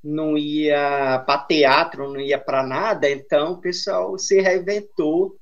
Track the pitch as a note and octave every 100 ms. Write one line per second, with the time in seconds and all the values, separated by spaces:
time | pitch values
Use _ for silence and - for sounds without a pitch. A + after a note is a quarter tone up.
0 | D3 D3+ D#3 D3+ D3 D3+ D3+ D3 C#3+ C#3
1 | C3+ C3 B2+ C#3+ - D#3+ C#3 C#3 E3 -
2 | C#3 C#3 C#3 C#3 - C3+ C3+ C3 G#3+ F#3
3 | C#3+ C#3 - D3+ D#3 F3+ F3+ F3+ - F#3
4 | F#3 F#3+ - G3 F#3+ F3+ F3 G#3 G#3 -
5 | D3+ E3 F#3+ -